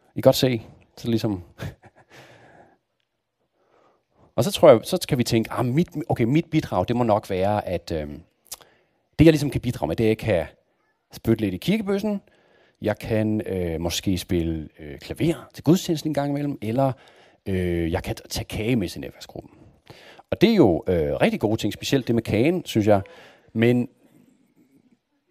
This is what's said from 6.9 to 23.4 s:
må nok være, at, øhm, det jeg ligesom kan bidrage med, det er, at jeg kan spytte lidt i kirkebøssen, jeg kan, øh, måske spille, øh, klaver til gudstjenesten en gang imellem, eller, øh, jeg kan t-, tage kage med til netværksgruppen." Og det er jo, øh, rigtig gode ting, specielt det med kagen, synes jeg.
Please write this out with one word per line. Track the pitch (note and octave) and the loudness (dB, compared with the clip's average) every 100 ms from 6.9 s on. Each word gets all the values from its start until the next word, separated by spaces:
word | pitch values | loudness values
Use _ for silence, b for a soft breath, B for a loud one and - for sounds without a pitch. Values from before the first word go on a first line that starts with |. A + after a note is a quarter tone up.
| A#2+ | 0
må | |
nok | A#2+ G#2 - | 2 2 0
være, | F#2 F#2+ G#2 - | -2 0 0 -2
at, | F2 - | -6 -6
øhm, | E2 D2 C#2+ - _ - - b b b b b - | -6 -6 -12 -18 _ -20 -20 b b b b b 4
det | D#3 | 6
jeg | |
ligesom | D3+ C#3+ | 6 2
kan | - | -4
bidrage | B2 A#2 D2 | -4 -4 -4
med, | E2+ | 0
det | |
er, | A2 | 0
at | |
jeg | A2 | 0
kan | A#2 F2+ D2+ - _ _ _ _ _ | 0 0 -2 -10 _ _ _ _ _
spytte | - - A2 | -6 -2 0
lidt | G#2+ | 0
i | F2+ | -4
kirkebøssen, | - G#3+ G3 G3+ G#3+ G3+ - b b b b b | -2 -2 -2 -4 -2 -6 -8 b b b b b
jeg | G#2 G#2 | -4 -4
kan, | - A2 A2 G#2+ | -2 -2 0 -2
øh, | - F#2+ F2 D#2+ | -4 -4 -4 -4
måske | E2+ - - F#2 | -4 -4 -2 -2
spille, | - F2+ E2 D#2+ D2+ - | -2 -2 -2 -4 -8 -16
øh, | D#2 C#2+ | -16 -14
klaver | - - D#3+ E3 - | -12 -4 -2 -4 -8
til | - | -4
gudstjenesten | - F#3 - D#3 D#3 | 2 2 2 -4 -4
en | |
gang | C#3+ C#3+ | -4 -2
imellem, | C#3+ C#3+ C#3 | -4 -6 -6
eller, | G#2+ A#2 C3+ B2+ b b b b - | -4 0 0 -2 b b b b -6
øh, | F#2+ F2+ E2+ E2 | -2 0 -2 -2
jeg | F2 | -4
kan | - - | -6 -10
t-, | - | -10
tage | - G#2+ | -10 -8
kage | - A2 B2+ | -6 -2 -2
med | F2+ | -2
til | - | -8
netværksgruppen." | C2 - - - - - - _ - B B B B | -14 -16 -18 -16 -18 -20 -20 _ -20 B B B B
Og | - | 0
det | G3+ | 2
er | A3 | 6
jo, | B2 E2 - | 4 4 0
øh, | F2+ D2 - | 0 0 0
rigtig | F#3+ G#3+ | 0 0
gode | G#2 G#2+ | -2 -2
ting, | G#2+ | -4
specielt | - - C#3 A#2+ | -6 -2 -2 0
det | A#2 | -2
med | |
kagen, | - G#2 C3+ F3+ - | 0 0 2 0 -2
synes | A2+ G#2 | 0 4
jeg. | G2+ F#2+ B B B | 2 0 B B B